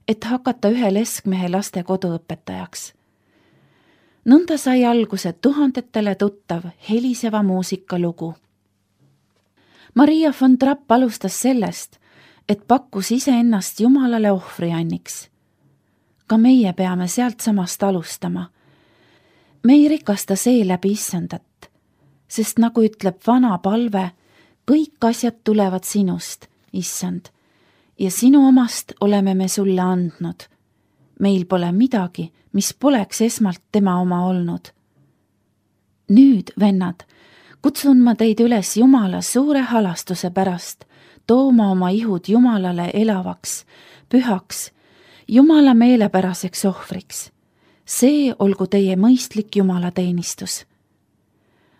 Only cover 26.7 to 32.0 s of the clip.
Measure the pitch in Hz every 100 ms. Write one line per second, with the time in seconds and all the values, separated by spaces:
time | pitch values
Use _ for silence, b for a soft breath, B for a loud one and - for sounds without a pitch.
26.7 | 196 170 - 180 180 - _ _ _ _
27.7 | _ _ - 190 - 247 285 269 254 233
28.7 | - - - 202 202 196 190 185 - 196
29.7 | 185 185 185 175 - 170 - - _ _
30.7 | _ _ _ _ - 196 190 180 185 175
31.7 | 180 254 214